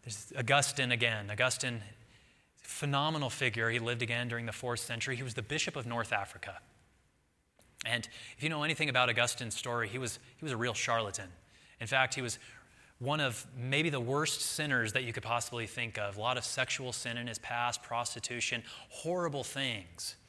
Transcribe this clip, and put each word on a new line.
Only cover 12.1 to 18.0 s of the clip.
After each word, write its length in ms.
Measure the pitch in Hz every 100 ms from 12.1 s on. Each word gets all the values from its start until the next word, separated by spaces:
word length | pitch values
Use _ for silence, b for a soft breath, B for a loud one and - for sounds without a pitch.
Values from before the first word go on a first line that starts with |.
| -
he 40 |
was 200 | 123 - B B B B B B
one 220 | 123 151
of 260 | 139 110 - 127
maybe 340 | 127 139 160
the 100 | 139
worst 400 | 120 143 156 -
sinners 520 | - - 151 127 113
that 100 | 131
you 80 | 123
could 100 | 113
possibly 460 | 113 117 - 120 107
think 300 | - 117 107
of. 180 | 104 101
A 40 |
lot 160 | 113 127
of 80 |
sexual 480 | - - 127 - 127
sin 240 | 120 120 117
in 120 | 120
his 100 | 110
past, 420 | - 120 120 -
prostitution, 840 | - 117